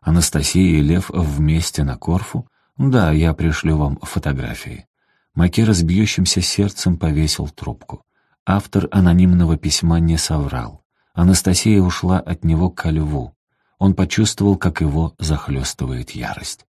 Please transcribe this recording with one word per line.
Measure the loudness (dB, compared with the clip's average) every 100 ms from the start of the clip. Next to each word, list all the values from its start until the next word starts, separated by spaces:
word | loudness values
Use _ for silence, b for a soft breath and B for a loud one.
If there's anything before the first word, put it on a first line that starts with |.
Анастасия | 2 2 2 0 0 2 4 4
и |
Лев | 2 0 -2
вместе | -4 -2 0 2 2 -2 -4 -4
на | -4
Корфу?» | -2 -2 -2 -10 -10 _ _ -2
«Да, | 2 2 2
я | 2 2
пришлю | 0 -2 -2 0 0
вам | 0 -4
фотографии». | -6 -6 -4 -4 -6 -10 -14 -18 -20 _ _ _ _ 0
Макер | 0 2 2
с | 2
бьющимся | 2 2 0 0 0 0
сердцем | -2 0 -2 0 -2 0
повесил | 0 0 0 -2 -8
трубку. | -8 -12 -12 -14 -20 _ _ _ _ -2
Автор | -2 0 -2 0
анонимного | 2 4 6 6 4 4 0
письма | -2 -2 0 2
не | 2 0
соврал. | -2 -4 -4 -6 -10 -14 _ _ _
Анастасия | 0 4 4 2 0 4 4
ушла | 4 0 0 -2
от | -2 -4
него | 0 0 0
ко | -2 -4
Льву. | -2 -2 -4 -8 _ _ _ _ _
Он | 0
почувствовал, | 2 0 2 0 2 2 2
как | 0 -2
его | -2 0 -2 -4
захлестывает | -4 -4 -4 -6 -6 -6 -8 -8 -10
ярость. | -10 -10 -10 -12 -16 _